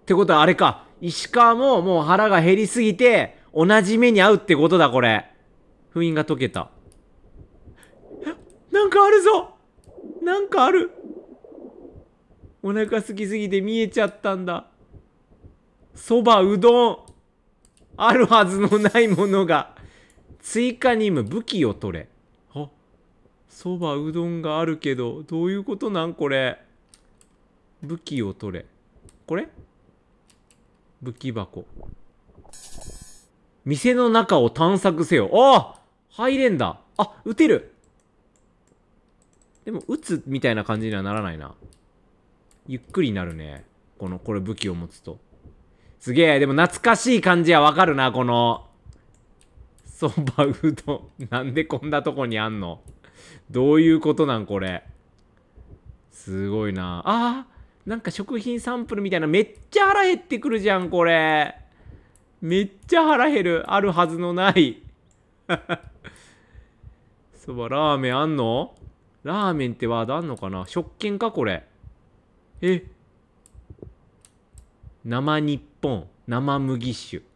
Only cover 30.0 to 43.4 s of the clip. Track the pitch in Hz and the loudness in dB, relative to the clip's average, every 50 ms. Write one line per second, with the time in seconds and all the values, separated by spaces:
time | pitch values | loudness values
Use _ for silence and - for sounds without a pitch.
30 | _ _ _ _ _ _ _ _ _ _ _ _ _ _ _ _ _ _ _ _ | _ _ _ _ _ _ _ _ _ _ _ _ _ _ _ _ _ _ _ _
31 | 127 127 113 _ - 131 113 110 95 - - 90 87 _ - - - - - - | -16 -16 -14 _ -12 -10 -8 -10 -12 -12 -14 -20 -18 _ -20 -18 -18 -18 -18 -20
32 | - _ _ _ _ _ _ - - - - - - - - - - - - - | -20 _ _ _ _ _ _ -20 -20 -20 -20 -20 -20 -18 -18 -18 -18 -18 -18 -20
33 | - - - - _ _ _ _ _ _ _ _ _ 135 147 135 - 247 247 247 | -20 -20 -20 -20 _ _ _ _ _ _ _ _ _ -8 -8 0 0 0 2 2
34 | 247 233 220 226 220 226 196 147 120 117 - 151 165 175 196 185 - 190 165 156 | 2 2 2 2 2 4 2 2 2 2 2 0 0 2 2 2 0 0 0 0
35 | 165 - 175 131 101 95 - 214 254 269 262 190 120 - - _ _ _ _ _ | -2 0 0 0 0 2 4 6 6 8 6 6 4 0 -16 _ _ _ _ _
36 | _ _ _ - 226 262 269 262 269 247 190 139 117 87 78 - _ _ _ - | _ _ _ -4 -2 -2 0 2 2 0 2 0 -2 -4 -4 -10 _ _ _ -4
37 | 208 - - - _ 214 220 - 320 294 185 - - - _ _ _ _ _ _ | -4 -4 -6 -12 _ -10 0 2 4 4 4 2 0 -10 _ _ _ _ _ _
38 | _ _ _ _ _ _ _ _ _ _ _ _ _ _ _ _ _ _ _ _ | _ _ _ _ _ _ _ _ _ _ _ _ _ _ _ _ _ _ _ _
39 | _ _ _ _ _ _ _ _ _ _ _ _ _ 214 226 175 - - 254 320 | _ _ _ _ _ _ _ _ _ _ _ _ _ -12 -12 -10 -8 -8 -8 -8
40 | - - 180 135 - 135 135 131 - 127 113 110 101 - 110 107 110 113 107 98 | -6 -8 -8 -8 -6 -8 -8 -4 -2 -2 -2 -2 -4 -6 -6 -6 -4 -6 -6 -6
41 | 95 98 104 110 104 90 82 78 71 71 - _ - - _ _ _ _ _ _ | -6 -6 -6 -6 -6 -8 -10 -12 -16 -18 -20 _ -20 -20 _ _ _ _ _ _
42 | _ _ _ _ _ _ _ _ _ _ _ _ _ - 131 120 _ - - 185 | _ _ _ _ _ _ _ _ _ _ _ _ _ -14 -14 -14 _ -8 -4 -2
43 | 165 120 104 95 90 85 82 80 | -2 -2 -2 -4 -6 -8 -10 -14